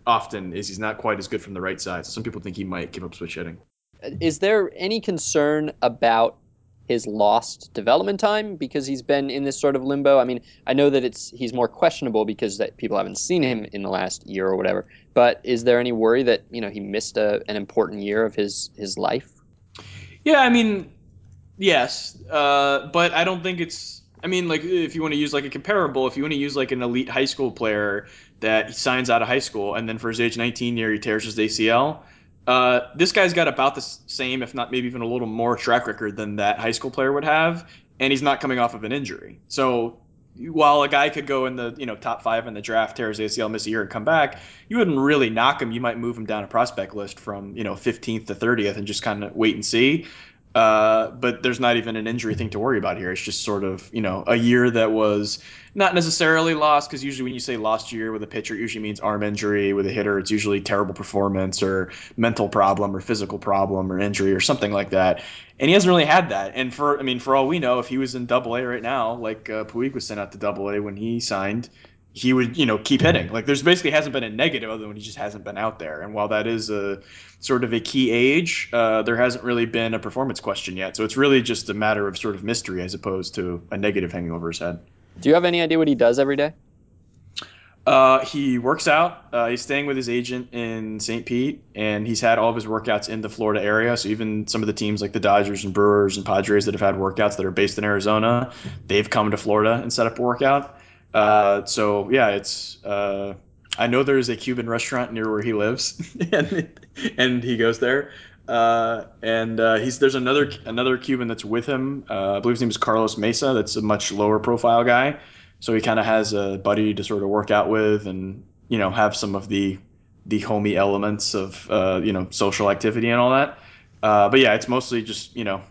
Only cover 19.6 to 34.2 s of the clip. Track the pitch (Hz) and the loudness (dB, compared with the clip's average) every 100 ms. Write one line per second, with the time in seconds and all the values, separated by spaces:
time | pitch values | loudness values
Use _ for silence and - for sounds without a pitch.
19.6 | _ - - - - - 302 294 254 240 | _ -20 -18 -18 -18 -4 4 6 6 4
20.6 | 220 202 165 - _ - - - - - | 2 0 -6 -16 _ -20 -20 -20 -20 -2
21.6 | 190 151 - - - - - 156 143 143 | 2 2 2 -4 -12 -16 -4 0 2 4
22.6 | 139 139 147 170 170 156 175 180 185 180 | 2 0 0 0 2 2 0 -2 -4 -4
23.6 | 165 - - - _ - 170 185 175 156 | -6 -10 -14 -18 _ -10 -4 -2 0 -2
24.6 | 165 180 160 160 156 147 147 143 143 139 | 0 0 0 -2 -2 -2 0 -2 -4 -6
25.6 | 139 208 156 135 131 135 147 147 143 139 | -2 0 0 0 0 -2 -4 -2 -2 -2
26.6 | 131 127 123 120 131 131 135 - 131 - | -2 -2 -2 -2 -2 -2 -2 -2 -4 -2
27.6 | 113 104 104 101 - - - _ 110 110 | -2 0 0 -2 -8 -20 -20 _ 2 2
28.6 | 110 - 135 127 123 117 113 127 - 110 | 0 -2 0 0 2 2 2 0 -2 -4
29.6 | 101 98 113 110 117 113 117 110 120 117 | -4 -4 -4 -6 -4 0 0 0 -4 -2
30.6 | 120 117 110 107 110 107 110 110 107 104 | -4 -2 -2 -2 0 -2 -2 -2 0 2
31.6 | 110 117 143 156 - - _ _ - 127 | 4 4 2 -4 -14 -20 _ _ 0 4
32.6 | 123 123 - 147 185 214 185 175 156 170 | 4 2 0 0 2 4 2 2 0 2
33.6 | 143 143 - - - - | 0 -2 -10 -16 -12 -8